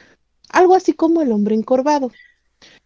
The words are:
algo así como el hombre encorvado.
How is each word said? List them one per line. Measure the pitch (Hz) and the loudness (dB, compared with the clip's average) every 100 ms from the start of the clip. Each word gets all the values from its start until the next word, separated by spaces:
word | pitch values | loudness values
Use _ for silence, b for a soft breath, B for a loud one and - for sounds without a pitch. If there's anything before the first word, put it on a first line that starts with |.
| b b _ _ _ | b b _ _ _
algo | 269 370 | 0 4
así | 370 370 | 2 0
como | 302 320 330 | -2 0 0
el | 285 | -2
hombre | 214 208 | -2 -2
encorvado. | 220 214 254 269 294 254 - _ _ _ _ b b | -2 -2 -2 0 -2 -4 -10 _ _ _ _ b b